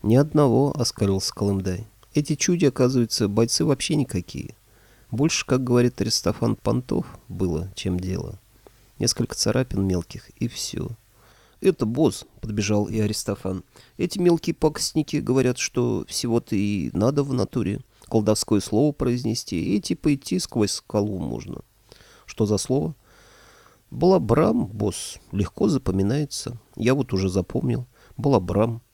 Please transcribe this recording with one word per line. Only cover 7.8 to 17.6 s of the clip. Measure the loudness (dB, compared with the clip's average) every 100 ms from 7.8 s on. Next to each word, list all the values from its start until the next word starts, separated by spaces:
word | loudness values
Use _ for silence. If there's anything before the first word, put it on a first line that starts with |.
| -4 -2
дело. | -4 -6 -6 -12 _ _ -20 _ _ -4
Несколько | -2 -2 -4 -2
царапин | 0 0 -2 -2
мелких, | 0 0 -4 -12 -18 -6
и | -6
всё». | -6 -8 -8 -8 -10 _ _ _ _ _ _
«Это | 0 0 -2
босс», | 2 0 0 -14 -16
подбежал | -8 -4 0 0 0
и | -2
Аристофан. | -2 -2 -4 -6 -4 -8 -10 -20 -20 -6
«Эти | -6 2
мелкие | 2 2 0
пакостники | 0 0 0 -2 -2 0 -2
говорят, | 0 2 2 0
что | -4 -2 0 -2 -4
всего-то | -6 0 0 0 -2
и | 0 0 -2
надо | 2 2 2
в | 0
натуре | -2 -2 -2